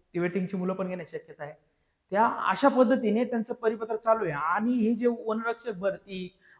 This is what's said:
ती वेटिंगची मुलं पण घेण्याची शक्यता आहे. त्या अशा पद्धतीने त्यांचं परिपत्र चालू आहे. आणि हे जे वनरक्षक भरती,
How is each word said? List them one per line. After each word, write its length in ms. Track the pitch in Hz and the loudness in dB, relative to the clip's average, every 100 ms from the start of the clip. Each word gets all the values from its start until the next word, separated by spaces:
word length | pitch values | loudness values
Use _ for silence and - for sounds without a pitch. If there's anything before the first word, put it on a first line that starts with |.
| _ | _
ती 60 | 175 | -2
वेटिंगची 380 | 175 190 180 190 | -2 -2 -2 -2
मुलं 160 | 180 | -4
पण 140 | 185 185 | -4 -4
घेण्याची 300 | 180 160 160 | -6 -10 -12
शक्यता 260 | - 151 | -14 -14
आहे. 100 | 147 - _ _ _ _ _ | -14 -14 _ _ _ _ _
त्या 140 | 190 240 | 2 2
अशा 420 | - - 185 277 | 2 0 4 4
पद्धतीने 560 | 240 240 262 226 214 | 6 6 4 2 2
त्यांचं 300 | 247 233 220 | 0 -2 -4
परिपत्र 420 | 226 226 220 226 220 | -2 -2 -2 -4 -2
चालू 280 | 226 220 | 2 2
आहे. 100 | 185 | 0
आणि 380 | 147 156 190 226 | -2 0 0 0
हे 240 | 247 214 233 | 2 2 2
जे 120 | 240 | 0
वनरक्षक 640 | 233 226 220 226 226 254 | 0 -2 -2 -2 -4 -6
भरती, 640 | 185 196 196 202 190 180 - _ | -4 -4 -4 -6 -10 -10 -14 _